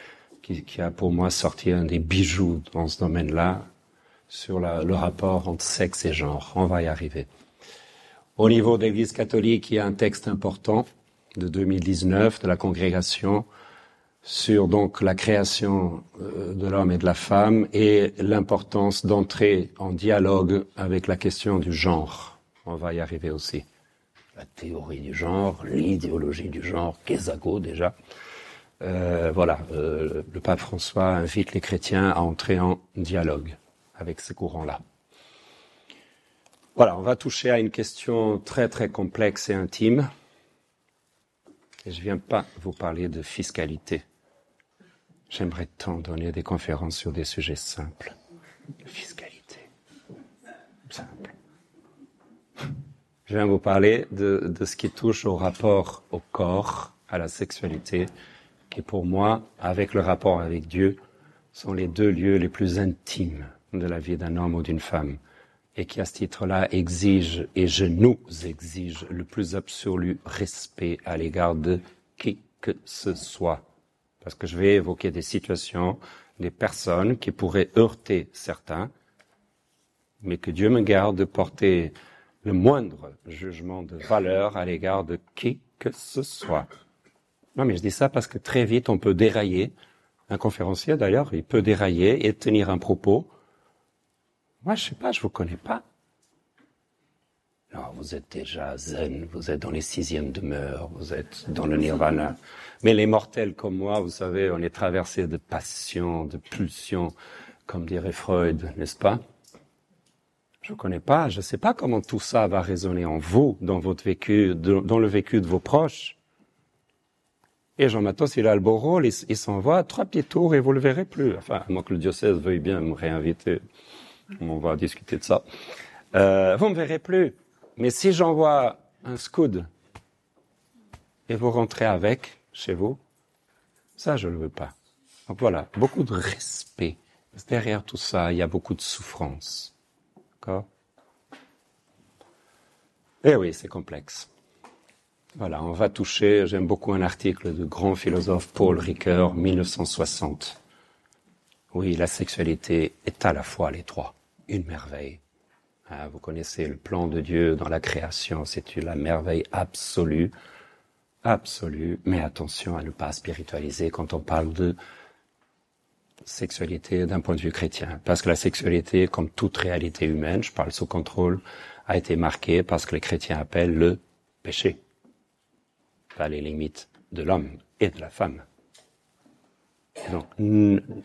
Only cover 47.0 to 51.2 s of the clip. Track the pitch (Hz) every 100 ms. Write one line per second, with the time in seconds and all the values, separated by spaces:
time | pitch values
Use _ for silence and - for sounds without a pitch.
47 | 85 76 76 - 80 73 - - 76 76
48 | - - _ 170 - _ - - 135 -
49 | - - - - _ - - _ _ -
50 | - - - _ - - _ _ 135 -
51 | - -